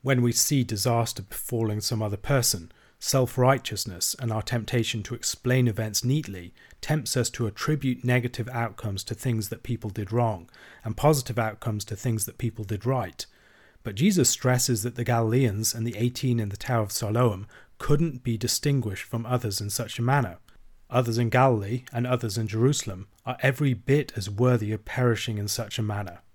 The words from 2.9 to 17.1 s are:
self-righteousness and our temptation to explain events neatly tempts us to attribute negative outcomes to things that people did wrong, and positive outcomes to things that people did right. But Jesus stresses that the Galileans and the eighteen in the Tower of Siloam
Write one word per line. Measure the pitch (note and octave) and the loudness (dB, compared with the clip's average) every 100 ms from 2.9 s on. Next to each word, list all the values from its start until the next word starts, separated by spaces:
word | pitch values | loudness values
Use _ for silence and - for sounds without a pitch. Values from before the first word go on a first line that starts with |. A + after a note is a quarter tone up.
| _ | _
self-righteousness | - C#3 B2 - B2+ C3+ - G2+ - E2+ - - | 0 2 2 4 4 4 0 -6 -8 -4 -4 -4
and | A#2 | -4
our | A2 | -4
temptation | - A#2+ G#2+ B2 A2+ A2+ | -2 -4 0 0 0 -4
to | G2 A#2 | -6 -6
explain | - - B2 B2+ A#2+ | -6 -4 0 4 4
events | G2 A2 G#2 | 2 -2 -2
neatly | A#2+ D3 D3 F#2+ F2 - - - | 0 0 -2 -10 -12 -18 -20 -14
tempts | - D3+ A2 C#3 | -2 -2 0 0
us | A#2 | -2
to | - A#2 | -2 -4
attribute | - - D3+ C3+ B2 | -2 -2 0 0 0
negative | B2 B2 A#2+ - A2+ | 2 2 0 -6 -6
outcomes | B2 A#2 - A2 F#2+ | -4 -4 -6 -6 -6
to | - G#2+ | -6 -4
things | C3 A2 G2+ | -2 -2 -4
that | A2 | -8
people | - A#2+ A2 | -6 -6 -6
did | F#2+ F#2+ | -6 -2
wrong, | A2+ A#2 F#2 E2+ - - - | 2 2 0 -10 -20 -20 -12
and | A2 G#2 | -8 2
positive | D3+ D3+ B2+ A2+ | 4 4 0 -2
outcomes | A2 G#2 - G#2 | -4 -4 -4 -4
to | - G#2 | -6 -6
things | B2+ A2 - | -2 -2 -4
that | - | -4
people | A#2 - | -6 -4
did | G2+ G#2+ A#2 | -6 -4 0
right. | C3+ F#2 - - _ _ _ - _ | -2 -2 -8 -16 _ _ _ -20 _
But | A#2 G2 | -10 2
Jesus | F3+ F#3 B2 | 4 6 4
stresses | - B2+ B2 - A2+ | 4 2 2 2 0
that | A#2 A#2+ | -2 -4
the | |
Galileans | A#2+ A#2 A2+ B2 B2+ G2+ A2 | 0 2 4 4 4 2 -2
and | A#2 A2+ | -2 -4
the | G#2 | 0
eighteen | A#2+ B2 B2+ A#2+ | -2 0 0 2
in | G#2 | 0
the | G2 | -4
Tower | - A#2 | -2 0
of | G#2 | 0
Siloam | - G#2 | -2 0